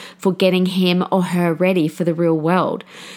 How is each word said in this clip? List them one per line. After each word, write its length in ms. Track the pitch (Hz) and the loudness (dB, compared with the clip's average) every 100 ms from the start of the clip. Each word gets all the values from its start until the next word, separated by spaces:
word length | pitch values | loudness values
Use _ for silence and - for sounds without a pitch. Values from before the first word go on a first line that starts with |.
| - - | -20 -4
for 160 | 190 | -2
getting 320 | 185 185 185 185 | 2 2 2 0
him 360 | 185 180 180 - | 2 2 2 0
or 120 | 190 | 0
her 320 | 180 175 175 | 0 0 0
ready 340 | 160 185 185 156 | 2 0 2 0
for 160 | - | -2
the 80 | 170 | -2
real 260 | 165 170 160 | 0 0 2
world. 460 | 156 180 139 - - - - | 2 0 0 -4 -10 -20 -20